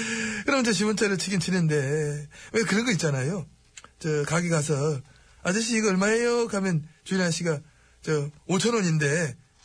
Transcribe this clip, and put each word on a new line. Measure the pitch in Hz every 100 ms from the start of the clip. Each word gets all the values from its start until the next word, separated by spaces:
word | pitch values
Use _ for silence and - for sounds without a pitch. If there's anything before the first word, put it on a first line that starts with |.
| 226 226
<laughs> | 220 214 208
그럼 | 269
이제 | 240
십 | 180
원짜리 | 214 214 214 190
치긴 | - 196
치는데 | 160 180 160 151 135 156 147 147 147 - -
왜 | 220
그런 | 202 202 247
거 |
있잖아요. | 185 160 135 131 196 - - _ - - _
저 | 160 151 143
가게 | 160 175
가서 | 165 143 143 151 139 - - - -
"아저씨 | 170 202 226 220
이거 | 214
얼마예요?" | 185 202 226 240 240 233
가면 | 202 190 160 - - -
주인 | 190
아저씨가 | 175 165 170 147 - - _ _
저 | - 156 143 - -
오천 | 185 220
원인데 | 233 180 156 147 160 156 117 _ _